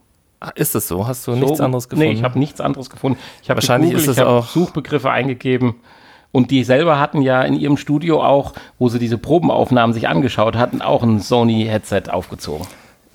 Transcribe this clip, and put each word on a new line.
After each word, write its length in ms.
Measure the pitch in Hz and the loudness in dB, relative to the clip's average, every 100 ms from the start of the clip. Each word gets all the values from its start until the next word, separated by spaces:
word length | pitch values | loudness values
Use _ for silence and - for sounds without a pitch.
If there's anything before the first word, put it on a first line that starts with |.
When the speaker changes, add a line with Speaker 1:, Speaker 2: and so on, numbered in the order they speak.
| _ _ _ - | _ _ _ -18
Speaker 1:
Ah, 100 | - - | -10 -6
ist 180 | 156 | -4
es 140 | 110 - | -4 -4
so? 180 | 87 113 | -4 -4
Hast 200 | 127 - | -6 -6
du 60 | |
Speaker 2:
So, 60 | 120 | -4
Speaker 1:
nichts 200 | 135 151 | -2 -2
anderes 280 | 135 127 - | -2 -4 -4
gefunden? 220 | - 151 | 0 0
Speaker 2:
Nee, 60 | 110 | 0
ich 60 | |
hab 120 | 127 123 | -2 -2
nichts 240 | 147 - | -4 -4
anderes 280 | 143 135 127 | -6 -6 -10
gefunden. 300 | - 135 127 - - | -6 -4 -4 -8 -10
Ich 60 | - | -4
hab 80 | 123 | -2
Speaker 1:
Wahrscheinlich 340 | 135 127 131 | 2 2 2
Speaker 2:
gegoogelt, 180 | - 147 | 2 0
Speaker 1:
ist 80 | 123 | 2
es 0 | |
Speaker 2:
ich 40 | |
hab 60 | 127 | 4
Speaker 1:
auch 180 | 120 117 | 2 2
Speaker 2:
Suchbegriffe 640 | 160 175 156 - 147 131 | -2 -2 -4 -4 -2 0
eingegeben 640 | 117 135 123 131 127 123 113 _ - - - _ | -2 -2 -4 -2 0 0 -2 _ -20 -20 -20 _
und 180 | 131 123 | 0 2
die 120 | 135 | 2
selber 360 | 117 131 170 143 | 4 4 4 2
hatten 220 | 147 156 | 0 0
ja 200 | 131 127 | 2 2
in 100 | 143 147 | 0 0
ihrem 220 | 147 143 | 0 0
Studio 460 | - 151 165 156 | 0 0 2 2
auch, 300 | - 139 131 - - - | 4 2 0 -10 -14 -2
wo 80 | 123 | 0
sie 100 | 117 | 0
diese 180 | 117 113 | -2 -2
Probenaufnahmen 760 | - 165 160 117 113 127 117 | 0 2 2 2 2 4 2
sich 140 | 113 135 | 0 0
angeschaut 480 | 165 127 107 110 113 | 0 0 0 0 0
hatten, 260 | 123 131 | -2 -2
auch 220 | - 139 | 0 2
ein 160 | 117 107 | 2 2
Sony-Headset 840 | - 120 117 110 110 110 - 98 - | 2 2 2 2 0 -2 -2 -4 -4
aufgezogen. 560 | 92 - - - 76 - - - _ _ | -6 -6 -12 -10 -10 -10 -16 -20 _ _